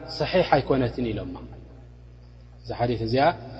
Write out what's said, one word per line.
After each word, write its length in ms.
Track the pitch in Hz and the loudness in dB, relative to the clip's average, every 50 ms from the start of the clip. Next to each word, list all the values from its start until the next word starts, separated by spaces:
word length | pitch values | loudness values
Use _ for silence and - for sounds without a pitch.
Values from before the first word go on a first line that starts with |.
| - - | -10 -10
ሰሒሕ 360 | - - 151 - - 185 165 - | -6 -4 -2 2 4 4 4 4
ኣይኮነትን 540 | 160 139 117 - 139 131 127 113 - 135 123 113 | 2 2 4 4 2 2 2 0 0 -2 -2 -2
ኢሎማ። 280 | 101 98 92 90 87 87 - - - - - - - - - - - - - - - - - - - - - - - - | -2 -4 -6 -8 -10 -10 -12 -14 -16 -18 -18 -20 -20 -20 -20 -20 -20 -20 -20 -20 -20 -20 -20 -20 -20 -20 -20 -20 -20 -14
እዛ 120 | - 117 - | -10 -8 -2
ሓዲስ 280 | - 120 120 120 104 | 0 0 0 0 0
እዚኣ 240 | 113 110 120 131 143 170 175 - - - - | 0 2 4 4 4 4 2 0 -4 -14 -14